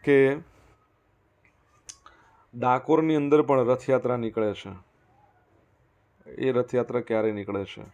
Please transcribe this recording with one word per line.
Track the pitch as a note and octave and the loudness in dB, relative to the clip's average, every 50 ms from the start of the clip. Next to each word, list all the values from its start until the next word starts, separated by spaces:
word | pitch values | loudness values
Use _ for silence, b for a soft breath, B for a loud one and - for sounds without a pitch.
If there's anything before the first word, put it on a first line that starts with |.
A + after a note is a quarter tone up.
| - | 2
કે | D3 C#3+ C#3 C3+ C3+ C#3 D#3+ E3 _ _ _ _ _ _ _ _ _ _ _ _ _ _ _ _ _ _ _ _ _ _ _ _ _ _ _ _ - - _ _ b b b b b b b b b - | 4 4 6 6 4 2 -4 -10 _ _ _ _ _ _ _ _ _ _ _ _ _ _ _ _ _ _ _ _ _ _ _ _ _ _ _ _ -20 -20 _ _ b b b b b b b b b -10
ડાકોરની | B2 A#2+ B2 B2+ C3 B2+ - D#3 D#3 D#3+ D#3+ D#3 | -4 0 0 0 0 2 2 2 2 2 2 0
અંદર | D3+ C#3+ C#3+ D3 D3+ | 0 2 4 4 4
પણ | D3 C#3 C#3 C3 | 4 4 2 2
રથયાત્રા | B2 A#2+ B2+ B2+ - - C3 B2 - B2 B2 | 2 2 0 -2 0 -2 -2 0 0 -2 -4
નીકળે | A#2+ A#2 A2 - A2+ G#2+ G#2 G2 | -2 -4 -6 -4 -2 -2 -2 -4
છે? | - - G2+ F#2+ F#2 _ _ _ _ _ _ _ _ _ _ _ _ _ _ _ _ _ _ _ _ _ _ _ _ _ _ _ _ _ - | -6 -12 -18 -18 -18 _ _ _ _ _ _ _ _ _ _ _ _ _ _ _ _ _ _ _ _ _ _ _ _ _ _ _ _ _ -20
એ | - - - C3 | -10 -4 -2 0
રથયાત્રા | B2 A#2+ B2 B2 - B2 A#2 - B2 B2 | 0 0 -2 0 -2 -4 -2 -2 -4 -6
ક્યારે | A#2+ - A2+ A2 A2 A2 | -4 -2 -2 0 0 -2
નીકળે | G#2+ G#2 G2 G2 G2+ G2 G2 | -4 -4 -8 -6 -6 -6 -6
છે? | - - G#2+ G#2 G#2+ | -8 -14 -20 -20 -20